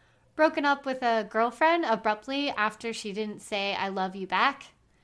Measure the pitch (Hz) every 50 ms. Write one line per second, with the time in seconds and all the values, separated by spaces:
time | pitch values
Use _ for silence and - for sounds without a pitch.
0 | _ _ _ _ _ _ _ - 311 320 311 320 285 285 285 277 - 269 262 262
1 | 254 233 226 226 208 214 - 220 233 240 233 - 311 320 339 349 330 220 226 -
2 | 214 220 214 208 - - 269 277 285 285 - - 208 214 214 - - 233 220 -
3 | - 214 185 208 214 214 202 208 - - 220 202 196 202 196 - 185 196 190 190
4 | 185 190 185 202 185 185 185 190 233 277 269 - - - _ _ _ _ _ _